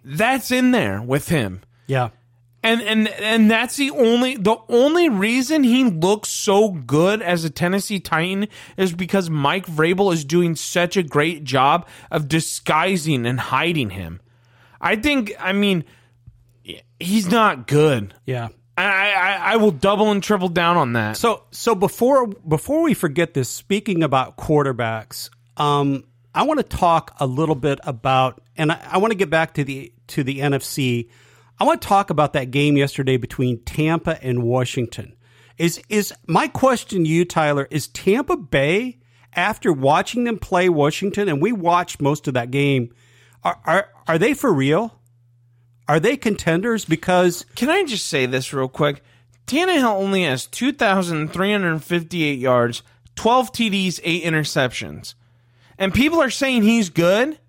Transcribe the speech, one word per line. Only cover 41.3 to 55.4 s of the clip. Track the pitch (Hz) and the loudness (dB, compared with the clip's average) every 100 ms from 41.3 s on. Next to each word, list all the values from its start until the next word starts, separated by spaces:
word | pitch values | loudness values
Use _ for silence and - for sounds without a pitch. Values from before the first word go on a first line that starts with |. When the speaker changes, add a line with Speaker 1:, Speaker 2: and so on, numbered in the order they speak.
| 143 | 0
Speaker 2:
we | 190 | 0
watched | 226 175 175 180 - | 0 0 0 -2 -2
most | 143 147 - | 0 0 -2
of | 127 | -2
that | 120 | -2
game, | 139 143 135 117 _ _ _ _ _ | 0 2 2 -2 _ _ _ _ _
are, | 160 175 - | -6 -4 0
are, | 180 - _ - | 0 0 _ -2
are | 165 | 2
they | 226 285 | 2 2
for | 262 | 0
real? | 151 135 160 233 _ _ _ _ _ _ _ _ _ - | 2 2 2 0 _ _ _ _ _ _ _ _ _ 0
Are | 156 | 2
they | 190 277 | 2 0
contenders? | 233 196 - 165 233 220 - | -2 -2 0 0 0 -4 -2
Because | 160 - 180 180 175 - - | -4 2 4 2 0 -12 -4
Speaker 1:
Can | 254 | 0
I | 370 | 0
just | 330 208 - | 0 -4 -4
say | 143 127 | -2 0
this | 131 131 | -2 -4
real | 139 131 | -6 -6
quick? | - 147 143 _ _ _ _ - | -2 -2 -2 _ _ _ _ -4
Tannehill | 277 370 330 247 196 | -2 0 2 2 0
only | 196 190 | 0 0
has | 170 127 - | 0 -2 -6
two | - 254 | -4 -4
thousand | - 226 196 175 160 156 | 0 2 2 0 -4 -4
three | 170 190 | -2 0
hundred | 208 175 156 | 0 0 -4
fifty-eight | - 175 160 180 151 135 | -2 -4 -2 -2 -2 0
yards, | 127 123 120 117 _ _ - - | 0 2 2 -4 _ _ -20 -4
twelve | 220 254 247 | 0 2 0
T | - 226 | -4 -2
Ds, | 196 185 160 | 0 -2 -4
eight | 165 170 | -4 -4
interceptions. | 165 156 147 - 127 - 92 73 - - _ _ | 0 -2 -2 -2 -2 -4 -12 -14 -18 -20 _ _